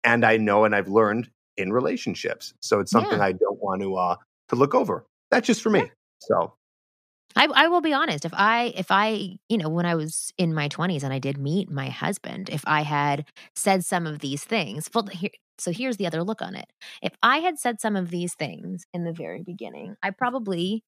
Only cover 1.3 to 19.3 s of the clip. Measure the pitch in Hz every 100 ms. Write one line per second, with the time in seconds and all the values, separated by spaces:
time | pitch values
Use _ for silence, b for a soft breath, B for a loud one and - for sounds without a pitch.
1.3 | _ _ - 95 113 143 262 - 113 -
2.3 | - - _ - 104 95 202 - 104 98
3.3 | 90 101 101 101 95 98 92 90 87 _
4.3 | _ _ 123 143 247 220 90 - _ _
5.3 | 254 - 220 220 202 - _ _ _ -
6.3 | - 85 _ _ _ _ _ _ _ _
7.3 | - 294 269 320 349 320 277 311 151 165
8.3 | 180 202 233 240 - 180 190 214 214 202
9.3 | 196 _ 220 156 165 175 170 156 - -
10.3 | - 170 156 147 - 175 160 139 135 135
11.3 | 139 139 175 180 143 135 123 165 202 -
12.3 | - 190 151 - 151 151 147 147 143 147
13.3 | B B - - 190 175 180 165 151 143
14.3 | 143 - 220 139 123 - 226 208 185 190
15.3 | _ _ _ - 175 262 220 175 160 180
16.3 | 220 - 95 - _ B B - _ 233
17.3 | 285 349 311 247 226 226 202 175 175 175
18.3 | - 143 - 175 185 - 175 170 165 104